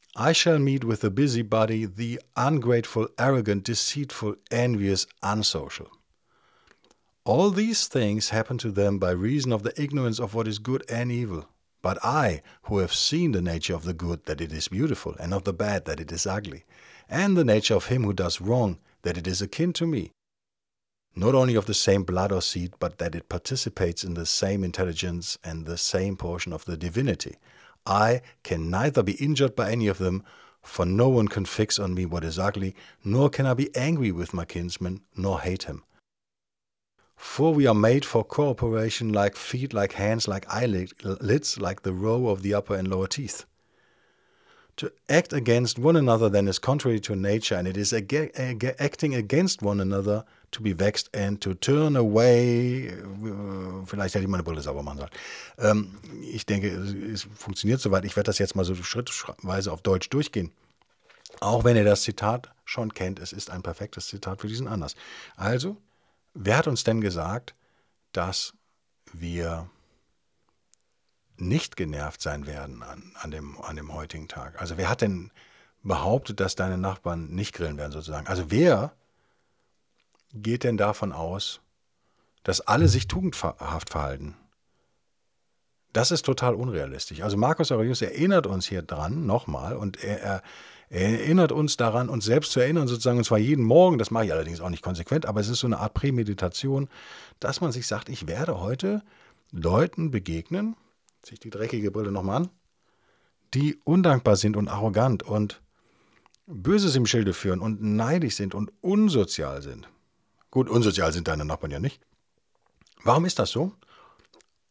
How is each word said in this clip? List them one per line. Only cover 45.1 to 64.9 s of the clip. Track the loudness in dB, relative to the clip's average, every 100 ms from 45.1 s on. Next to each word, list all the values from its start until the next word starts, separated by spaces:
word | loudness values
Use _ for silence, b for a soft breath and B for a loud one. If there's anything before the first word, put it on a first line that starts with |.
| 2 2
against | 0 4 4 2 2
one | 4 6
another | 6 6 6
then | 4 4
is | 2
contrary | 0 0 2 0
to | 0
nature, | -2 0 0 0
and | -2 -2
it | -2
is | -2
ag-, | -2 -2 -2 -2
ag-, | -4 -6 -2 -4 -2
acting | -4 -2 -2
against | 0 2 2 2 2
one | 0 0
another | 2 0 0 0 -2 b b
to | -4
be | -2
vexed | 2 2 2 -4 -4
and | -2 -2
to | -4
turn | -2 2 4 4 4
away." | 4 6 8 8 6 4 2 -2 -4
Äh, | -8 -12 -10 -8 -8 -8 -8 -8 -10 -8
vielleicht | -4 -2 0
hätte |
ich | 0
meine | 0
Brille | -2 -4
sauber | -6 -6
machen | -8 -10
sollen. | -12 B B B B 0
Ähm, | 4 4 0 -10 -16 -14
ich | -10 -8
denke, | -2 -2 -2
es, | -4 -6
es | -6 -6 -8 -10 -12
funktioniert | -10 -4 0 0
soweit. | 2 0
Ich | 2 0
werde | 0
das | 0
jetzt | -2 0
mal |
so | -2
schrittweise | -2 -6 -6 -6 -8 -10 -10 -6 -4 -4
auf | -4
Deutsch | 0 0 2
durchgehen. | -2 -2 -2 -4 -8 _ _ _ _ B B B -6
Auch | 0 4
wenn | 6 6
ihr |
das | 6 4
Zitat | 2 -2 -2 -2 -6 _
schon | -10 -8 -8
kennt, | -6 -8 -8
es | -10
ist | -12 -10
ein | -10
perfektes | -10 -10 -10 -10 -12
Zitat | -10 -10 -8
für | -8
diesen | -6 -6
Anlass. | -6 -6